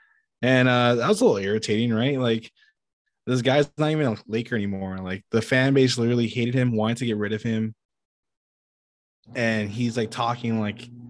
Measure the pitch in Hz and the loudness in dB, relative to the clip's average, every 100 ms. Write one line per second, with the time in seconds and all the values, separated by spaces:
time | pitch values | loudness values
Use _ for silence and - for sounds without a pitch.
0 | _ _ _ - 123 131 127 123 120 120 | _ _ _ -4 2 4 4 4 4 2
1 | 131 208 247 104 98 110 - 107 120 110 | 2 2 2 2 0 -2 0 0 0 0
2 | 127 135 123 113 - _ _ _ _ _ | 0 0 0 0 -4 _ _ _ _ _
3 | _ _ - 127 120 139 143 - 151 156 | _ _ -4 -2 2 2 2 0 -2 0
4 | 139 107 - 110 120 117 101 98 95 95 | 0 -2 -4 -6 -4 -4 -4 -4 -6 -8
5 | 92 95 - 113 - 131 135 139 131 123 | -8 -8 -2 -2 2 2 4 4 4 2
6 | 117 120 113 123 120 127 123 110 107 113 | 0 2 0 -2 -2 0 0 0 -2 -2
7 | 120 104 104 107 117 110 110 - _ _ | -4 -2 -2 -4 -4 -2 -4 -8 _ _
8 | _ _ _ _ _ _ _ _ _ _ | _ _ _ _ _ _ _ _ _ _
9 | _ _ 113 123 117 110 104 107 120 117 | _ _ -14 -4 -2 -2 -4 -4 -4 -2
10 | 110 - 117 120 117 113 104 104 - - | -4 -4 -4 -2 -2 -2 -2 -6 -14 -18
11 | - | -18